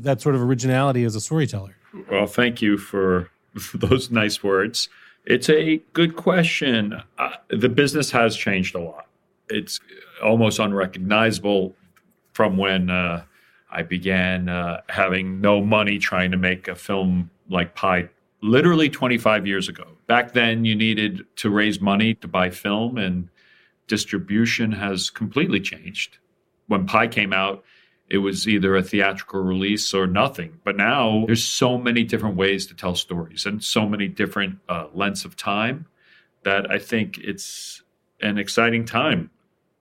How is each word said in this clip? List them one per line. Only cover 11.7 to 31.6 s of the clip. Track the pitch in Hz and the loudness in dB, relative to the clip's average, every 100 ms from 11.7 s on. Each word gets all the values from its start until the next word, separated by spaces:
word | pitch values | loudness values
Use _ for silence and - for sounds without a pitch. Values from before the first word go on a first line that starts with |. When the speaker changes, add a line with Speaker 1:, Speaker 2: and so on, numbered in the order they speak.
| - _ _ _ _ _ | -6 _ _ _ _ _
Speaker 2:
from | - 107 95 | 0 2 2
when, | 98 95 90 | 2 2 2
uh, | 90 90 85 85 _ _ _ _ | 0 -2 -4 -10 _ _ _ _
I | 82 | -8
began, | 85 90 92 95 92 92 90 | -4 -4 0 0 0 0 -2
uh, | 87 87 82 - | -4 -4 -6 -6
having | - 98 92 95 95 | 0 0 0 -2 0
no | 104 104 | 4 4
money | 101 110 101 101 | 4 2 2 0
trying | 92 92 92 | -2 0 0
to | 92 | 2
make | 92 90 - | 0 -2 -6
a | 87 | -10
film | - 98 95 90 85 - - | -6 -2 0 0 -2 -10 -6
like | 92 85 | -4 -4
Pi | - 98 90 87 _ _ _ | -4 0 0 -2 _ _ _
literally | 107 123 165 165 151 | 2 4 6 4 2
twenty-five | 147 131 120 113 107 98 | 0 0 2 2 2 0
years | 98 95 | -4 -4
ago. | 87 - - - | -10 -18 -14 2
Back | 120 120 | 2 2
then, | 123 117 113 | 2 2 2
you | 113 107 | 0 2
needed | 110 107 107 92 - - | 2 2 0 -4 -10 -4
to | 110 | 0
raise | 104 107 92 | 2 2 2
money | 98 98 110 | 2 2 2
to | 110 90 | 0 -2
buy | 92 90 | 0 0
film, | 87 101 104 117 127 | -2 -4 -2 -2 -4
and | 95 90 87 _ _ _ _ _ - | -4 -4 -6 _ _ _ _ _ -4
distribution | 107 - 101 85 104 117 - 110 | -4 -2 -6 -2 0 0 0 -2
has | 104 101 92 - | -2 -4 -4 -6
completely | - 104 139 175 98 | -6 -4 -2 0 0
changed. | - 78 87 - - _ _ _ _ _ - | -2 -8 -12 -10 -10 _ _ _ _ _ -4
When | 104 92 | -2 0
Pi | 110 113 | 2 2
came | 110 101 | 0 0
out, | 95 98 98 _ _ _ _ _ | 0 0 -4 _ _ _ _ _
it | 98 | 0
was | 98 95 98 | 0 -2 0
either | 104 95 95 | 2 4 2
a | |
theatrical | 95 101 98 95 - 98 | 2 2 2 0 -6 -4
release | 95 92 98 104 - | -2 0 0 -2 0
or | 98 92 | 0 2
nothing. | 92 135 - 82 - | 2 0 -2 -12 -8
But | - 101 | -6 0
now | 104 139 113 107 110 | 0 2 2 2 2
there's | 113 | 0
so | - - | 0 0